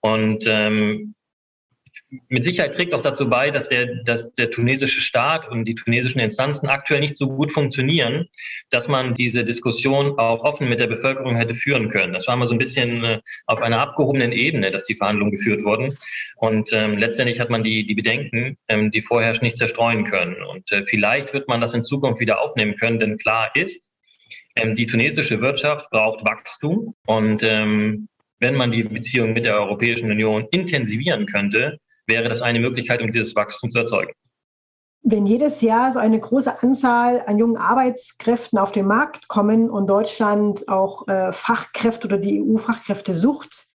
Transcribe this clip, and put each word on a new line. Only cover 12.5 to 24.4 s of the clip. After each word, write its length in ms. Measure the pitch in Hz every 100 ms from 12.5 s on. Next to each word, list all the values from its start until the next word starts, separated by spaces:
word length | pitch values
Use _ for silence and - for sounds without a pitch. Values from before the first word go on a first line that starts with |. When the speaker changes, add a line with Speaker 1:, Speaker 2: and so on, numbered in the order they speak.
Speaker 1:
ein 40 | 117
bisschen, 460 | - - 120 117
äh, 160 | 117 110 - - -
auf 140 | 113
einer 200 | 117 117
abgehobenen 520 | 139 - 127 139 120
Ebene, 380 | 113 131 151 95
dass 160 | 95 -
die 80 |
Verhandlungen 380 | - 101 104 104
geführt 320 | 98 110 98
wurden. 340 | 104 110 135 143 - - - -
Und, 360 | 113 110 107
ähm, 240 | 113 107 104
letztendlich 440 | 113 113 123 120
hat 100 | 117
man 120 | 120
die, 220 | 110 110
die 100 | 104
Bedenken, 640 | 107 113 120 135 117 127 135 _
ähm, 220 | 107 107
die 120 | 110
vorherrschen, 420 | 107 120 113 110
nicht 140 | 120 -
zerstreuen 460 | 110 - 117 113
können. 380 | 107 98 87 92
Und, 280 | 92 92 -
äh, 140 | 101 98
vielleicht 480 | 107 104 127 143
wird 120 | 139 139
man 140 | 117
das 140 | 117
in 100 | 117
Zukunft 360 | 113 139 135 110
wieder 200 | 110 104
aufnehmen 360 | 151 - 107 101
können, 240 | 113 117
denn 180 | 107 107
klar 320 | - 110 110
ist, 300 | 135 185 - _ _ _ _ _ -